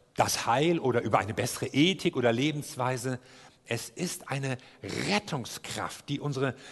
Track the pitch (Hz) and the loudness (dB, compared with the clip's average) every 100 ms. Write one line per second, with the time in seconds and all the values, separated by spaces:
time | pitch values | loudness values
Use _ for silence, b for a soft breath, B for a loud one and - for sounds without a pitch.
0 | _ - 104 - - 127 165 165 131 117 | _ 0 2 2 2 4 4 4 2 2
1 | 113 110 95 - - - - 131 170 185 | 2 2 2 -2 -2 -4 0 4 4 4
2 | 175 135 120 117 151 147 - 127 127 127 | 0 2 4 4 2 -2 -6 -2 -2 0
3 | 127 127 B B B B - 117 - - | -2 -4 B B B B -6 -6 -6 -6
4 | 175 - - 139 135 123 B B 98 58 | -6 -6 -6 -4 -2 -4 B B -8 -4
5 | 143 208 - 143 104 - - 110 90 - | 0 0 0 -4 -6 -10 -8 -6 -6 -6
6 | - 139 147 131 135 B B | -6 -4 -2 0 -2 B B